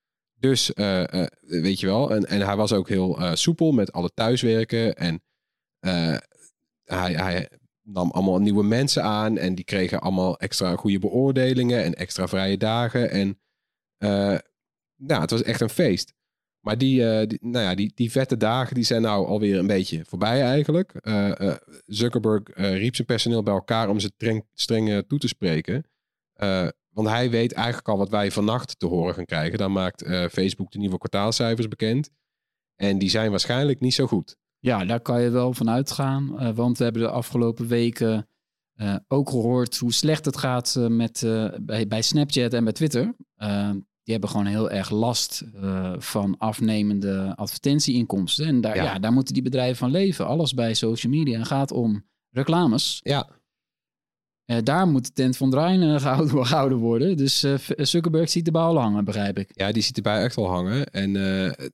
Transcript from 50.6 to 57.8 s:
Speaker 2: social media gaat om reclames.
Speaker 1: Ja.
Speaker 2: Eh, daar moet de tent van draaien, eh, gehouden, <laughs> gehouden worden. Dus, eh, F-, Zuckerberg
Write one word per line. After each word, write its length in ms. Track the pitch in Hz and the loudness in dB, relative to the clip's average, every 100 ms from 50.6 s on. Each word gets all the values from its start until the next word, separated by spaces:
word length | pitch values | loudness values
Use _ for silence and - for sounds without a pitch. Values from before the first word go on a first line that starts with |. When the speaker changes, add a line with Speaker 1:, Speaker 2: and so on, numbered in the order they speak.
| 117 | 0
Speaker 2:
social 380 | 110 113 113 117 | 0 0 0 0
media 320 | 147 147 113 | 2 2 0
gaat 280 | 117 139 139 | -2 -2 0
om 340 | - 117 104 - _ _ | 0 0 0 -4 _ _
reclames. 720 | 127 143 165 165 113 - - | -4 0 2 4 2 0 -4
Speaker 1:
Ja. 260 | - 139 - - _ _ _ _ _ _ _ _ _ _ - | -2 -2 -4 -12 _ _ _ _ _ _ _ _ _ _ -4
Speaker 2:
Eh, 120 | 117 | -2
daar 240 | 113 160 190 | 2 2 4
moet 180 | 139 - | 2 0
de 60 | |
tent 240 | - 131 127 | 0 0 2
van 120 | 135 | 2
draaien, 460 | 131 170 190 165 147 | 2 2 4 4 2
eh, 60 | |
gehouden, 440 | 135 135 151 139 120 | 2 2 2 2 2
<laughs> 0 | |
gehouden 320 | 156 135 127 | 2 2 2
worden. 400 | 117 117 165 170 | 2 2 2 2
Dus, 260 | 135 - | 2 2
eh, 140 | 143 139 | 0 0
F-, 120 | - | -2
Zuckerberg 540 | - | -4